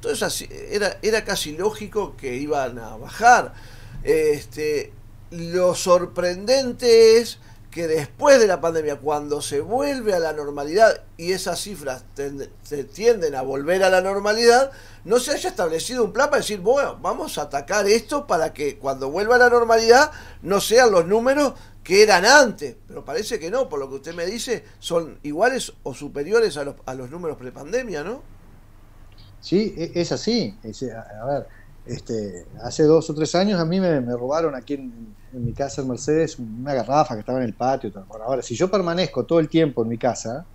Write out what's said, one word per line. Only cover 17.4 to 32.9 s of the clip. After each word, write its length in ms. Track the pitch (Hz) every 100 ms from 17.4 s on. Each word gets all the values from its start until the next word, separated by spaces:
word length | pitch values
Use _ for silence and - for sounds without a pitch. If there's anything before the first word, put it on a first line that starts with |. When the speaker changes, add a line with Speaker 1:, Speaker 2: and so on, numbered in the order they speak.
Speaker 1:
atacar 420 | 151 139 139 202 202
esto 380 | 226 226 294 285
para 280 | 180 160
que 240 | - 147 -
cuando 320 | 135 131 135
vuelva 240 | 156 208 247
a 40 |
la 100 | 247
normalidad 640 | 240 233 226 226 240 302 - - -
no 180 | - 156
sean 320 | - 226 247
los 140 | 190 165
números 480 | 214 233 277 285 - - -
que 180 | - 185
eran 240 | 214 185 196
antes". 500 | 285 254 - 143 117 -
Pero 180 | - 131
parece 320 | 151 214 233
que 120 | 160
no, 180 | 233 262
por 100 | 147
lo 80 | 135
que 80 | 135
usted 180 | 156 170
me 100 | 175
dice, 380 | 226 214 208 - -
son 400 | - 170 160 104
iguales 500 | 143 147 233 262 - -
o 100 | -
superiores 640 | 127 143 139 143 220 220 147
a 60 |
los, 120 | 139 - -
a 80 | 131
los 160 | 127
números 260 | 160 170 127
prepandemia, 680 | 127 120 139 226 247 160
¿no? 200 | 156 254 - - - - - - - - - - - -
Speaker 2:
Sí, 320 | - 180 214 -
e-, 140 | 165 175
es 160 | 170
así. 440 | 131 - 233 139 -
Es, 200 | 110 104
a, 180 | 127 113 110 104
a 40 | 120
ver, 220 | 143 - - - - -
este, 600 | 120 - 113 104 90 - -
hace 200 | 120 -
dos 260 | 151